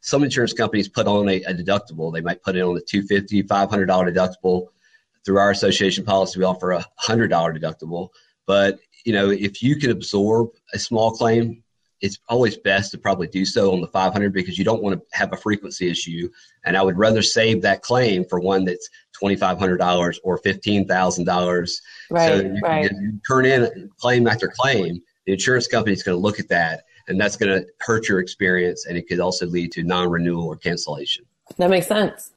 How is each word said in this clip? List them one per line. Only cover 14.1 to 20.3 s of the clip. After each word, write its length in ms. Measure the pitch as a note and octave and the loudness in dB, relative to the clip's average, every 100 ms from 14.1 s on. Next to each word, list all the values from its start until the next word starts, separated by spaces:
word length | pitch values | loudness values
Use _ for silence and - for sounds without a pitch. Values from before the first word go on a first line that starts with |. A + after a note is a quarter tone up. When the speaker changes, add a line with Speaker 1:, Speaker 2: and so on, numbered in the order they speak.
Speaker 1:
hundred 220 | G2+ G2+ | 2 0
because 240 | F#2+ F#2 F2+ | -2 -4 -2
you 80 | G2 | 0
don't 180 | A2 | 0
wanna 160 | G2+ F2+ - | -2 -4 -6
have 180 | - G#2 | -4 -4
a 60 | A2 | -4
frequency 520 | A2 G#2 F#2 - F2+ | -2 -4 -4 -6 -4
issue. 400 | E2+ E2+ E2+ F2 - _ _ - | -4 -6 -8 -10 -12 _ _ -2
And 100 | F#2 | 2
I 80 | |
would 140 | F#2+ F2+ | 2 4
rather 240 | G#2+ A2 | 2 4
save 400 | G2+ - A2+ A2 | 2 2 2 2
that 200 | G2+ G2 | 2 0
claim 440 | - B2 B2 F#2 F2+ | 0 2 2 0 0
for 160 | F2+ | -2
one 240 | F2+ F#2+ F#2 | 0 0 0
that's 240 | F2+ - - _ - | -4 -10 -20 _ -4
twenty-five 400 | G2+ F#2 F#2+ F2 | -2 0 0 0
hundred 200 | F#2+ F2+ | 0 2
dollars 420 | F2+ F2+ F2 E2+ | 2 2 0 -2
or 120 | F#2 | -4